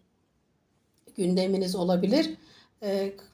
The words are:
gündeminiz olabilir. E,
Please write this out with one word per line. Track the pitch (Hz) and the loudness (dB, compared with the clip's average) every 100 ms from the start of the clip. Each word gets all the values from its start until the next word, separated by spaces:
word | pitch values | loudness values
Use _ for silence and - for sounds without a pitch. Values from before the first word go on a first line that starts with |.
| _ _ _ _ _ _ _ _ _ _ - - | _ _ _ _ _ _ _ _ _ _ -16 -4
gündeminiz | 175 180 190 190 185 185 | 0 0 2 0 -2 -2
olabilir. | 175 180 196 277 320 - - - _ _ | 0 2 4 2 2 -6 -18 -20 _ _
E, | 202 196 196 - - | -4 -4 -4 -8 -20